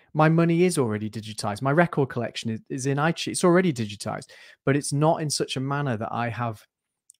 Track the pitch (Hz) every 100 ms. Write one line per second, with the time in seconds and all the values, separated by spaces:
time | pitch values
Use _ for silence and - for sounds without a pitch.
0 | _ 156 156 165 170 170 180 160 120 107
1 | 107 113 107 104 110 101 135 147 170 -
2 | 135 - 117 - 117 110 - 143 131 139
3 | 156 165 - - 185 175 185 123 107 101
4 | 107 104 - - - - - 139 - 143
5 | 156 170 156 - 151 - 135 143 143 110
6 | 110 - 117 107 117 107 _ _ _ _
7 | _ _